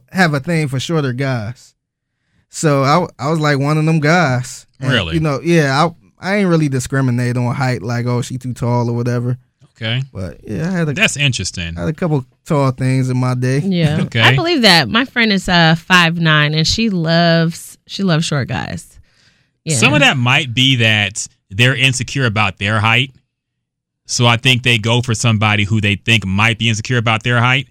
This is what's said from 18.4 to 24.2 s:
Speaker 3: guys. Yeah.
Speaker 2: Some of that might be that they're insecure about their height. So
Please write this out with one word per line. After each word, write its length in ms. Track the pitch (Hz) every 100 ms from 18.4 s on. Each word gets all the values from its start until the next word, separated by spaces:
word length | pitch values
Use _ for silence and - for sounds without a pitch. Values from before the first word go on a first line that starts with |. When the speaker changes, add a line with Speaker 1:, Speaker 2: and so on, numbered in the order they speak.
| 117
Speaker 3:
guys. 500 | 90 53 165 - - _ _ _ _ _ _
Yeah. 120 | 156 135
Speaker 2:
Some 160 | 247
of 80 | 294
that 160 | 269 143
might 380 | 123 143 139
be 220 | 117 131 127
that 500 | 110 107 101 - - _ _
they're 260 | 98 123 117
insecure 480 | 131 120 123 139 123
about 320 | 104 101 -
their 220 | 101 110
height. 320 | 113 117 139 - _ _ _ _ _ _ _ _ -
So 200 | -